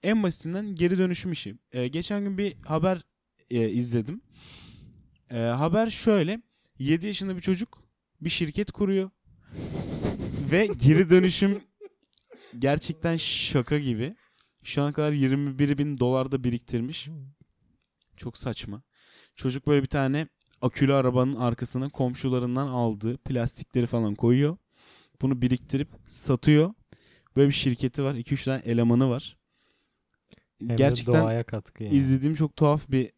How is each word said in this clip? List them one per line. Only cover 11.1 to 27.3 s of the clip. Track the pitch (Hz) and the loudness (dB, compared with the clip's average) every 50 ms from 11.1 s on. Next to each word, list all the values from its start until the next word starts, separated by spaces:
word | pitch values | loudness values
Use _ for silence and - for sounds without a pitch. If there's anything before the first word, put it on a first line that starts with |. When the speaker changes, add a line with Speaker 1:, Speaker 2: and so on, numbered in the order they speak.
| 175 185 185 185 170 - 196 196 202 208 - _ _ _ 415 392 _ _ _ _ _ _ _ _ - - - - - 120 | 6 6 6 4 2 2 0 0 0 -2 -8 _ _ _ -20 -20 _ _ _ _ _ _ _ _ -20 -20 -20 -20 -10 -2
Speaker 1:
gerçekten | 120 135 143 151 - - 160 - - 170 165 165 | 0 0 0 0 -2 -6 -8 -4 -4 -4 -2 -2
şaka | - - - - - - - 147 120 - 151 151 | -4 -4 -4 -4 -4 -2 0 -2 0 0 -2 -2
gibi. | 147 131 120 107 117 147 214 _ _ _ _ _ _ _ _ _ _ | 0 -2 -2 -2 -4 -6 -8 _ _ _ _ _ _ _ _ _ _
Şu | - - - 143 | -6 -4 -2 -2
ana | 143 147 | -2 -2
kadar | 156 151 151 | -2 -2 0
yirmi | 151 143 135 131 135 139 143 143 135 131 | 0 2 2 2 2 0 0 -4 0 0
bir | 147 139 147 135 | 0 0 2 0
bin | 143 151 143 127 | 0 -2 -2 -2
dolar | 123 123 127 131 131 131 | 0 0 2 0 -2 -2
da | 135 135 123 | -4 -2 -2
biriktirmiş. | 123 117 120 _ - - 120 117 127 165 - - 143 160 151 135 135 143 _ _ _ _ _ _ _ _ _ _ _ _ _ _ _ _ _ | -2 -4 -4 _ -6 -4 -4 -4 -4 -8 -10 -12 -12 -14 -14 -16 -18 -20 _ _ _ _ _ _ _ _ _ _ _ _ _ _ _ _ _
Çok | - 123 117 - | -14 -12 -12 -8
saçma. | - 131 110 - - - 101 113 _ _ _ _ _ _ _ - - _ _ | -8 -8 -8 -8 -10 -12 -12 -14 _ _ _ _ _ _ _ -20 -20 _ _
Çocuk | - - 131 123 139 _ - | -6 -4 -4 -4 -2 _ 2
böyle | 147 143 | 2 2
bir | 135 131 | 2 0
tane | - 147 139 131 135 147 160 - _ _ _ _ _ _ | -2 0 0 0 0 -2 -4 -6 _ _ _ _ _ _
akülü | - 127 - - 143 131 139 | -2 -2 2 2 4 4 4
arabanın | 139 131 127 123 127 127 131 139 | 4 4 4 4 4 2 2 0
arkasına | - 127 120 117 - 123 120 - 127 131 143 | 0 0 0 0 -2 -6 -6 -4 -6 -6 -6
komşularından | - - 135 127 123 131 - 135 127 127 123 123 123 131 139 139 | -4 -2 -2 -2 -2 -2 -2 -2 0 0 0 -2 -2 -2 -2 -2
aldığı | 127 123 120 113 110 101 104 110 123 139 | -2 0 0 0 -2 -2 -4 -4 -6 -6
plastikleri | _ - 135 123 117 120 - - - _ _ 123 123 117 | _ -4 -2 -2 -2 -2 -4 -8 -16 _ _ 0 0 0
falan | - 117 113 104 104 | 0 0 0 -2 -2
koyuyor. | - - 117 123 127 143 147 170 - _ _ _ _ _ - - - _ _ _ _ | 0 4 4 4 4 4 2 -2 -6 _ _ _ _ _ -20 -20 -20 _ _ _ _
Bunu | - 131 135 123 | -2 -2 0 2
biriktirip | 120 123 127 123 - - - 135 147 - - - - - | 2 0 0 0 -2 -4 -4 -4 -4 -4 -10 -20 -20 -16
satıyor. | - - - - 135 123 - - 151 147 156 180 220 _ _ _ - _ _ _ _ _ _ _ | -12 -10 -2 0 0 2 6 6 6 6 6 4 0 _ _ _ -20 _ _ _ _ _ _ _